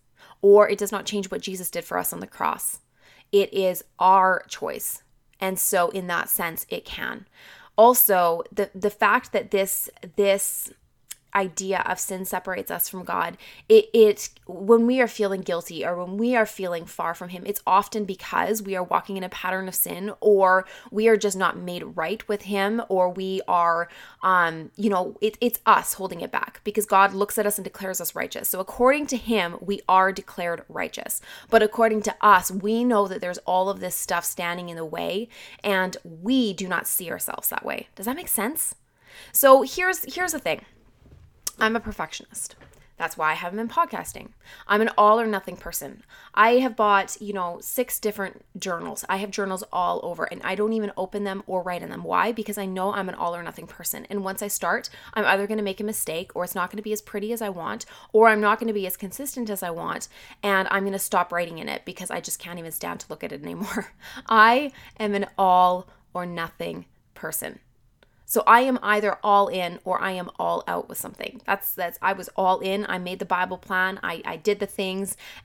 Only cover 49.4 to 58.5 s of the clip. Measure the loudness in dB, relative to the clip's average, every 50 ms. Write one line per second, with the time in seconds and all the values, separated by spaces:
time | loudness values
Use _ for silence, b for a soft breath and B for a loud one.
49.4 | -4 -4 -4 -6 -8 -6 -2 -2 0 0 0 -2 -4 -8 -6 -6 -6 -8 -8 -8
50.4 | -6 -6 -2 -2 0 0 0 -2 -2 -4 -4 -6 -8 -6 -4 -6 -6 -4 -6 -8
51.4 | -8 -4 -4 -4 -2 -4 -6 -6 -8 -10 -12 -10 -6 -2 0 2 2 2 0 -4
52.4 | -6 -8 -6 -6 -6 -6 -4 -2 -2 -2 -2 -2 -4 -6 -6 -4 -4 -4 -4 -6
53.4 | -10 -12 -14 -14 -18 -18 -18 -12 -10 -10 -8 -10 -10 -8 -8 -6 -6 -6 -6 -6
54.4 | -6 -6 -6 -4 -2 -2 -2 -2 -4 -8 B B B B B -2 2 2 2 2
55.4 | 0 -2 -2 -2 -2 -4 -6 -6 -6 -6 -6 -6 -6 -6 -6 -8 -8 -8 -6 -6
56.4 | -6 -6 -4 -6 -6 -6 -6 -10 -6 -6 -6 -6 -8 -10 -8 -8 -6 -6 -6 -4
57.4 | -6 -6 -6 -8 -8 -8 -8 -10 -12 B B B B B 6 8 8 8 8 6
58.4 | 4 4